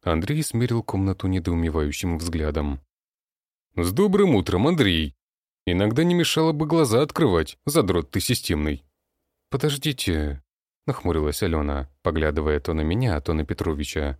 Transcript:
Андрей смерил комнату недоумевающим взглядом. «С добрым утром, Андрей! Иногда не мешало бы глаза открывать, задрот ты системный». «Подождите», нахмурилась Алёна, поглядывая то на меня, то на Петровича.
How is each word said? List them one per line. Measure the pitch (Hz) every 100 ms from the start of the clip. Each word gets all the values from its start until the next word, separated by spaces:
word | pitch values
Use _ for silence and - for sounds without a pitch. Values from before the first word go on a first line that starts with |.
Андрей | - 82 - 151
смерил | 156 113 120 117
комнату | - 98 98 95 95
недоумевающим | 92 85 85 85 78 76 71 90 85
взглядом. | 80 82 76 76 73 69 _ _ _ _ _ _ _ _ _ -
«С | 85
добрым | 107 208 196 196
утром, | 117 87 87 127
Андрей! | 170 110 82 76 - _ _ _ _
Иногда | - 87 104 117
не | 170
мешало | 175 165 - 160
бы | 151 151
глаза | 165 143 110
открывать, | 151 - 156 87 82 -
задрот | - 151 104 87 76
ты | -
системный». | - 123 - 80 76 71 _ _ _ _ _ _ _
«Подождите», | 135 151 139 156 131 - 82 76 69 _ _ _ _ -
нахмурилась | 131 90 78 76 71
Алёна, | 98 80 71 71 69 _
поглядывая | - 80 78 76 76 73
то | -
на | 80
меня, | 78 95 127 78
то | -
на | 78
Петровича. | 73 - 82 73 73 - 71 69